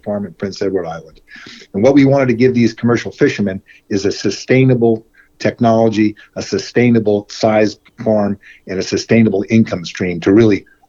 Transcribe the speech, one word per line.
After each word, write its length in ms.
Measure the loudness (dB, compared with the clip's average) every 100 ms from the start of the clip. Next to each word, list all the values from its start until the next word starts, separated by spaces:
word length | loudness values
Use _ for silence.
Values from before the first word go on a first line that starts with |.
| -8
farm 200 | -6 -8
in 80 | -8
Prince 260 | -8 -4
Edward 240 | -4 -4 -6
Island. 340 | -10 -16 -20 _ -20 -20 -20 -10
And 100 | 0
what 100 | 4 4
we 100 | 4
wanted 220 | 4 0
to 80 | 2
give 180 | 2
these 200 | 2 0
commercial 380 | 0 -2 -2 -4
fishermen 500 | -2 -2 0 -4 -6 -12 -20 -8
is 160 | -4 -4
a 60 |
sustainable 920 | -4 -6 -6 0 2 4 2 2 0 -6 _ _ -8
technology, 760 | -6 0 0 2 2 2 -2 -2 -12 -12
a 60 |
sustainable 840 | -6 -6 -4 0 2 2 2 -2 -4
size 500 | -2 0 2 0 -4 _ -8
farm, 360 | -2 0 -2 -6 -12 -20 -10
and 120 | -8
a 40 |
sustainable 600 | -4 -6 0 2 2 0 0
income 360 | 0 0 -4 -10
stream 340 | -6 -6 -2
to 120 | 2
really 340 | 4 4 2 -4 _